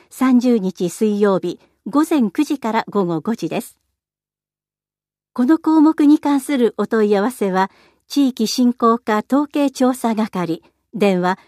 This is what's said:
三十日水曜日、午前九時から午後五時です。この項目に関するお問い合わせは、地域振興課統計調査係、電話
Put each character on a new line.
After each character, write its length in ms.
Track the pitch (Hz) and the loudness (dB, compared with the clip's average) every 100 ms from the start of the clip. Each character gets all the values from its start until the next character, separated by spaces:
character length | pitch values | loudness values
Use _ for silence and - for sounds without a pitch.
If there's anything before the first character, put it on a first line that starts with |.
| _ | _
三 280 | - 262 247 | -2 2 2
十 200 | 247 233 | 2 0
日 300 | 185 - 180 | 0 -4 -6
水 280 | - 220 202 | -2 -2 2
曜 200 | 208 185 | 2 0
日、 200 | 175 - _ _ - | -2 -10 _ _ -4
午 180 | 285 311 | -2 0
前 220 | 311 214 | 0 0
九 140 | - | -2
時 160 | 302 294 | -4 -4
か 120 | 226 | -4
ら 140 | 220 - | -4 -2
午 180 | 202 180 | -2 -2
後 140 | 165 | -2
五 160 | 214 226 | -4 -6
時 140 | 165 | -6
で 120 | 180 | -6
す。 180 | - _ _ _ _ _ _ _ _ _ _ _ _ _ _ _ _ | -10 _ _ _ _ _ _ _ _ _ _ _ _ _ _ _ _
こ 120 | - 254 | -2 0
の 120 | 320 | 0
項 240 | 320 320 | 2 4
目 240 | 302 311 294 | 4 4 4
に 140 | 302 | 4
関 200 | 285 285 | 2 -2
す 160 | - 285 | -2 0
る 200 | 226 - | 0 0
お 80 | 202 | -2
問 240 | 226 208 | 0 2
い 80 | 202 | 2
合 60 | |
わ 80 | 220 | 0
せ 200 | - 196 | -2 -2
は、 200 | 185 196 _ _ _ - | 0 -2 _ _ _ -6
地 200 | - 269 | 0 0
域 180 | 254 220 | 0 -4
振 260 | - 247 | 0 0
興 280 | 240 233 233 | 2 0 0
課 240 | - 214 - | 0 -4 0
統 200 | 269 294 | -2 -2
計 240 | 294 277 | -2 -2
調 240 | - 254 254 | 0 -2 0
査 180 | 233 | -2
係、 480 | 214 214 185 170 165 _ _ _ | -2 -4 -4 -6 -6 _ _ _
電 280 | 208 202 185 | -2 0 0
話 180 | 180 190 | -2 -4